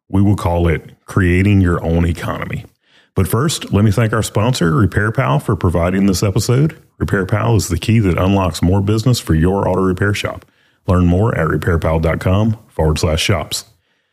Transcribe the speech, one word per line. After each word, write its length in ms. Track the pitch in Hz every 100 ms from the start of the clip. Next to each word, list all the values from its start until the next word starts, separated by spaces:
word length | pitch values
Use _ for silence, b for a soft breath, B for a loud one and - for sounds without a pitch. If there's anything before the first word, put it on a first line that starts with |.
| _
We 120 | 95
will 140 | 101 98
call 320 | 90 87 85
it 240 | 76 - - -
Creating 540 | - 92 90 95 101
Your 240 | 90 87
Own 220 | 82 82 85
Economy. 600 | 82 - 80 - - - _ b b b -
But 120 | 92
first, 460 | 110 156 - -
let 100 | 101
me 60 | 110
thank 240 | 101 113
our 80 | 110
sponsor, 540 | 104 - 110 131 170 151
Repair 360 | 98 - 104
Pal, 280 | 113 127 143
for 160 | - 101
providing 500 | 90 85 87 95 98
this 160 | 92
episode. 560 | 104 107 104 123 156 - _ _
Repair 260 | - 101 90
Pal 300 | 104 113 110
is 140 | -
the 100 | 90
key 180 | - 110
that 220 | 98 80
unlocks 420 | 92 98 90 -
more 180 | 87 98
business 400 | 98 110 110 120
for 140 | -
your 340 | 80 85 98 82
auto 140 | 92
repair 320 | 95 90 101
shop. 320 | 101 - - - b b b -
Learn 220 | 87 87
more 280 | 87 113 -
at 120 | 80
repair 320 | 76 85 85
pal 200 | 82 80
dot 200 | 80 82
com 380 | - 92 113 110 _
forward 320 | - 78 76
slash 240 | - 78
shops. 420 | - 87 73 - - _ _ _ _